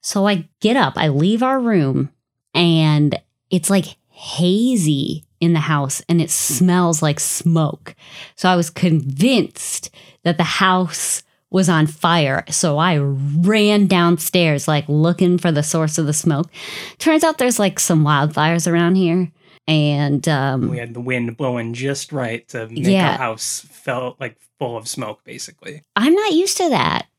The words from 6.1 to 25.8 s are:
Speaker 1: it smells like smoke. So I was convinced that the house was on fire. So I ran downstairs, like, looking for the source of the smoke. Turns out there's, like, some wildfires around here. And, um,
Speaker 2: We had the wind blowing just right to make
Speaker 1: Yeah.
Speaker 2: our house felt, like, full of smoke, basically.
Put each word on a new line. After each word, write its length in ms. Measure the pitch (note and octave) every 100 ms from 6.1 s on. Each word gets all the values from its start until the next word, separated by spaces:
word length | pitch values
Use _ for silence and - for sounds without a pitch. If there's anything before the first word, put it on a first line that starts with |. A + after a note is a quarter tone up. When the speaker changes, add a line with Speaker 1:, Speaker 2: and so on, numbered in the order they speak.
| E3+
Speaker 1:
it 100 | D#3+
smells 720 | - - D3 F3+ F3+ F3 D#3
like 200 | D#3 D3
smoke. 760 | - - - E3 D3+ - - - - - -
So 140 | _ F#3
I 80 | F3+
was 140 | E3+
convinced 1200 | - F3+ D#3+ C3 C3+ A3 B3 - - - - - - - _
that 120 | E3+ E3
the 60 |
house 800 | E3 - F#3+ F#3 F3+ - - - - _ _
was 200 | F#3 F3+
on 180 | E3 D#3
fire. 560 | D#3 E3+ E3+ C#3+ C#3 -
So 260 | D#3 F3 D3
I 180 | E3+ D#3
ran 880 | C#3+ C3+ C#3+ D3+ F3 A3 G#3 G#3 G3
downstairs, 800 | F#3 E3+ E3+ - F#3 E3 D3 -
like, 180 | D3+ D3
looking 500 | D3 D#3+ F3+ F#3 F3
for 140 | F3
the 100 | D3+
source 340 | D3 E3 D#3 D#3
of 100 | D3+
the 60 |
smoke. 380 | D3+ - C#3+ E3+ - - - - -
Turns 240 | - D#4
out 160 | D#4+ D#4
there's, 220 | B3+ A#3+
like, 180 | G3+ -
some 240 | - E3
wildfires 680 | D3 D3 D3+ D3+ D3+ E3+ E3
around 260 | E3+ E3+ F#3+
here. 340 | F3+ E3+ F3 _ _ - -
And, 580 | D#3 D3 C#3+ D3 C#3+ -
um, 400 | D3 C3+ C3 -
Speaker 2:
We 100 | A#2+
had 140 | A#2+
the 60 | A#2
wind 360 | A#2+ B2+ A#2+ A2+
blowing 360 | C3+ B2 A2+
just 380 | A#2 C3+ C#3 -
right 360 | D3 B2 A#2 _
to 180 | B2 A2
make 180 | A#2
Speaker 1:
Yeah. 280 | E3+ F#3+ E3
Speaker 2:
our 40 | -
house 460 | B2 A2 - - -
felt, 500 | - - B2+ B2+ -
like, 160 | B2+ A#2 _ _
full 180 | C3 A#2
of 120 | G#2+
smoke, 340 | - A2+ G#2+
basically. 600 | - C3 - _ - D3+